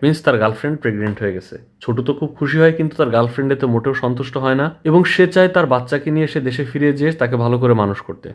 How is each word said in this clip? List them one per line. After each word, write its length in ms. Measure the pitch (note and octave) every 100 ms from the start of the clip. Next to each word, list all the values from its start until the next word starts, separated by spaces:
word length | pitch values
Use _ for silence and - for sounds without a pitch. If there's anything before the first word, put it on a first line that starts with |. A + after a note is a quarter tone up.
means 140 | C#3+ D#3
তার 140 | - A#2+
গার্লফ্রেন্ড 420 | A2 A2 D3 D3+
প্রেগন্যান্ট 400 | A#2+ G#2 G#2 G#2
হয়ে 120 | G2+
গেছে। 260 | F#2 - - - _
ছোটু 220 | - A#2+
তো 120 | B2+
খুব 220 | C#3+ D3 -
খুশি 200 | C#3+ D#3
হয়, 140 | E3
কিন্তু 240 | D#3+ D#3 -
তার 140 | C3+
গার্লফ্রেন্ড 420 | A2+ A#2+ B2 C3+
এতে 140 | C#3 C3
মোটেও 280 | A#2 C3+
সন্তুষ্ট 420 | C3 B2 B2 C3 C#3
হয় 180 | C3
না 200 | C3 D3+ D#3+
এবং 200 | D#3+ E3
সে 220 | F3+ - F3+
চায় 220 | F#3 F#3
তার 180 | F#3 D#3
বাচ্চাকে 440 | B2+ B2 C#3+ D#3
নিয়ে 160 | D#3 D3+
সে 140 | D#3
দেশে 240 | C3 B2
ফিরে 280 | C3 C#3 D3
যেয়ে 200 | C#3 D3+
তাকে 240 | D#3+ B2 B2
ভালো 220 | A#2 A#2+
করে 160 | B2+
মানুষ 260 | A2+ G2+ G2
করতে। 320 | - - -